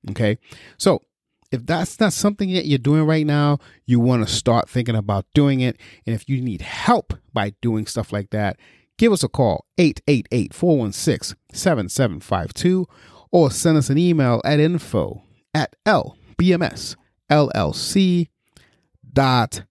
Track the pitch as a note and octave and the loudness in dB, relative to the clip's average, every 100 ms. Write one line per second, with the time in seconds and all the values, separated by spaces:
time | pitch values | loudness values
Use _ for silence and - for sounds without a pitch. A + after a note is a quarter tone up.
0 | - G2+ G#2+ G#2+ _ - - _ - E3 | -10 -2 -2 -2 _ -20 -20 _ 0 0
1 | _ _ _ _ _ B2+ B2 E3 F#3 - | _ _ _ _ _ -10 -4 -4 -4 -2
2 | G#3+ - G3+ G#3 G3 F3+ - C#3 B2 D#3 | -2 0 -2 -2 -2 -2 0 0 2 2
3 | D#3 D#3+ D3+ D3 D3 C#3+ - _ - B2 | 2 0 0 2 2 0 -6 _ 0 2
4 | A#2+ B2 G#2 D#2+ - A#2 - B2+ A#2+ A2 | 4 2 0 -2 0 0 0 -4 -2 -2
5 | G2+ G2 - D3 C#3+ C3+ B2+ - - - | -2 -4 0 2 2 2 -2 -4 -16 -14
6 | - A2+ - C3+ B2 F2 - - - A#3 | -8 -8 -4 -4 -4 -6 -10 -6 0 0
7 | - - _ A2+ G2+ - A#2+ A2 G#2 - | 0 -12 _ -4 -4 -4 -2 -2 -4 -8
8 | G2+ G2+ G2 G#2+ G2+ - _ _ _ - | -6 -8 -6 -4 -4 -6 _ _ _ 0
9 | A3+ G3+ A#2+ - A#2+ D#2 _ - E3 - | 2 2 0 0 0 0 _ 0 0 2
10 | - C3+ - A#2+ G2 - F3 D3+ G#2+ - | 0 0 0 -4 -4 -2 2 2 0 -2
11 | - A2+ - - _ - F#3+ C#3 F#2 - | -2 -2 -6 -14 _ -4 -2 0 -2 -2
12 | B2 D#2 - F2+ E2 - F3+ F#3 F3+ _ | -2 -2 -6 -4 -4 -2 0 0 -2 _
13 | - - _ F3 C#3+ F#2+ E3+ D#3 C3 C#3 | -20 -20 _ 2 2 2 2 2 2 2
14 | F3 E3 B2+ A#2 - D3+ D#3+ F3 - G#2+ | 2 2 2 0 0 2 2 0 -4 -4
15 | D2 - _ _ _ D3+ C#3+ _ - F3+ | -4 -8 _ _ _ -4 -4 _ 0 0
16 | - _ _ - F3+ F3 D#3+ - - - | 0 _ _ 0 2 2 0 -6 -14 -16
17 | _ _ _ D3+ C#3 - D#2+ - - G3 | _ _ _ 2 2 0 -4 -4 -2 0
18 | F#3+ F3 E3 _ _ _ _ _ _ _ | 2 0 -2 _ _ _ _ _ _ _
19 | - C3+ C3+ B2+ G#2+ - - | -4 0 2 2 0 -6 -16